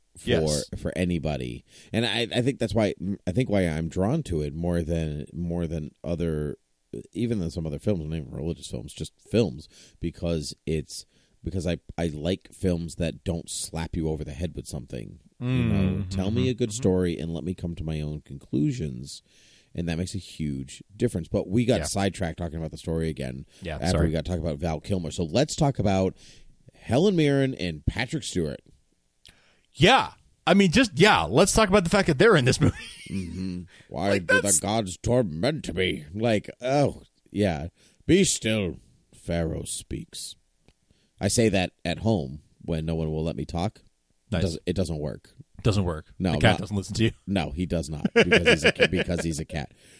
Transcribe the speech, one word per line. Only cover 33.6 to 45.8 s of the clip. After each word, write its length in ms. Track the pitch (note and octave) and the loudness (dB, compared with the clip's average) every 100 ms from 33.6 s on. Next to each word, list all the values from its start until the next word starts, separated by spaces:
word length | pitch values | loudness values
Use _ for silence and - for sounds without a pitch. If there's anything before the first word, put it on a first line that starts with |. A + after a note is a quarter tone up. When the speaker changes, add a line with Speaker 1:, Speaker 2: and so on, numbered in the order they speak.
| E2+ - - | -10 -18 -12
Speaker 1:
Why 220 | C#2 G2 | -4 2
Speaker 2:
Like, 180 | G2+ E2+ | 2 4
Speaker 1:
do 80 | B4+ | 2
the 40 | |
Speaker 2:
that's 180 | G2+ G2+ | 4 2
Speaker 1:
gods 380 | G2 A2+ F#2+ E2+ | 2 0 -2 -4
torment 760 | A2 B2 G#2 D2+ A2+ D#3 - | 2 2 2 0 -2 -2 -4
me? 320 | F#2 F2+ - D2+ | -2 0 -2 -8
Like, 360 | G2 A#2 G#2 - - | -2 2 2 -2 -6
oh, 420 | B2 C#3+ A#2+ - - _ _ | 0 2 2 0 -14 _ _
yeah. 360 | G2 G2+ D2 F2 - _ _ - | 0 2 2 -4 -12 _ _ 2
"Be 200 | F3+ F3+ | 4 4
still, 520 | - A2 A2 F#2 C2+ - _ _ - | 2 0 0 -2 -6 -14 _ _ -14
Pharaoh 480 | - E2+ D#2+ - | -4 -2 -2 -4
speaks." 720 | - - - - - - - - _ _ _ _ _ _ _ _ | -8 -10 -10 -10 -10 -12 -12 -14 _ _ _ _ _ _ _ _
I 80 | G2+ | 0
say 180 | - A2+ | 4 4
that 240 | F#2+ F2+ - E2+ | 4 0 -2 -6
at 140 | E2 | -2
home 420 | A2 G2+ C#2 D2+ - _ | 0 0 0 -8 -16 _
when 220 | - E2 D#2+ | -6 -4 -2
no 100 | E2 | -2
one 140 | D#2+ | -2
will 120 | D#2 | -2
let 140 | D#2+ B1 | -4 -4
me 80 | D#2+ | -6
talk. 360 | E2+ G2+ - _ _ _ _ _ | -4 -4 -6 _ _ _ _ _
Speaker 2:
Nice. 100 | E2+ | -2
Speaker 1:
It 20 | |
doesn't, 200 | F2+ D#2+ - | -2 -2 -4
it 80 | F#2 | -2
doesn't 220 | E2+ D#2 | -2 -4
work. 320 | D2 G1+ - - - - | -6 -8 -16 -20 -20 -4
Speaker 2:
Doesn't 220 | A#2+ G2+ | 0 2